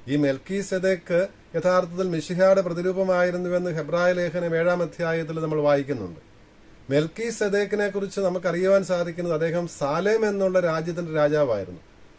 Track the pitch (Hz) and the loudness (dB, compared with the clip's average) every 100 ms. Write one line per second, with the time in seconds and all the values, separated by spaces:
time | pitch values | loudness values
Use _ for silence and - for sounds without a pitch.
0 | 127 147 143 135 - 196 190 185 190 180 | -4 0 0 0 -4 -6 -4 -2 0 0
1 | - 175 190 - - 165 180 185 180 175 | 0 0 0 -6 -8 -2 2 2 0 -2
2 | 185 165 151 175 190 196 180 170 180 185 | -2 -2 -4 2 6 4 2 -2 -2 0
3 | 190 180 180 180 180 180 180 160 147 170 | 0 2 2 0 -2 -2 -2 -4 -2 2
4 | 180 180 175 175 170 165 175 175 165 - | 2 2 0 -2 -2 0 2 2 -2 -2
5 | 165 165 160 160 156 156 147 143 135 123 | -2 -2 -4 -4 -2 0 4 2 0 -6
6 | 90 80 - - - - - - - 139 | -6 -12 -20 -20 -20 -20 -20 -20 -2 0
7 | 160 - 233 220 208 202 202 208 202 196 | 0 -4 -6 -2 0 0 0 -2 -2 -2
8 | 196 202 190 180 180 170 185 196 180 180 | -4 -2 -2 0 -2 0 4 4 4 -2
9 | 175 165 175 156 165 175 170 - 139 160 | -2 -4 -2 -2 0 -2 -4 -4 -2 0
10 | 196 226 214 196 190 185 170 160 165 165 | 2 2 2 0 2 2 2 0 -4 -6
11 | 165 156 147 151 139 104 92 85 - - | -4 0 2 4 2 0 -4 -12 -20 -20
12 | - | -20